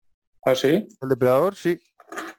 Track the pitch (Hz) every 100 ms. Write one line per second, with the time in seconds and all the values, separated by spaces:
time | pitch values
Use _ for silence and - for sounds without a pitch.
0 | _ _ _ _ - 131 135 175 214 -
1 | 131 127 127 131 180 196 175 175 _ _
2 | - - -